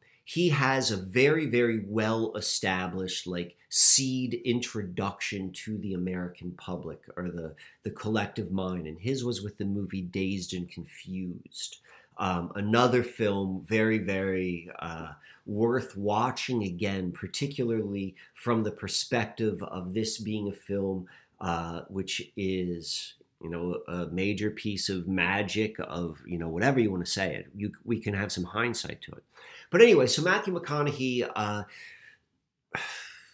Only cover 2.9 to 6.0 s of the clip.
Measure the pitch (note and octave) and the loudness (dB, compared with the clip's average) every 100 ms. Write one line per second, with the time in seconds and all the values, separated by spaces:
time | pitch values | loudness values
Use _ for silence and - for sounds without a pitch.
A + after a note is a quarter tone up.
2.9 | F#2 F#2 - F2+ F2 F2 - - - - | -4 -4 -4 -4 -4 -6 -10 0 8 10
3.9 | - C3 C3 B2+ A#2+ B2 A#2+ - A2 F#2+ | 8 6 0 -2 -2 0 0 0 -4 -6
4.9 | F2+ G2 - - G2+ F#2+ - - G#2+ F#2+ | -4 -4 -4 -4 -4 -6 -6 -6 -6 -4
5.9 | F2+ | -2